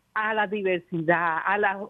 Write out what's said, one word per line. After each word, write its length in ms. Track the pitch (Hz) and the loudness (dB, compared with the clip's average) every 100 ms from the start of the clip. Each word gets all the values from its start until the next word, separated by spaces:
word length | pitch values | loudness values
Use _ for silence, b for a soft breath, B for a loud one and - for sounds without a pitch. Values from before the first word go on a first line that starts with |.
| _ | _
a 220 | 220 214 | -4 -2
la 140 | 220 208 | 0 0
diversidad, 920 | 208 190 180 - 175 160 170 170 160 | 0 0 -2 -2 -2 2 2 2 0
a 120 | - 202 | 0 2
las 180 | 208 196 214 | 0 -2 0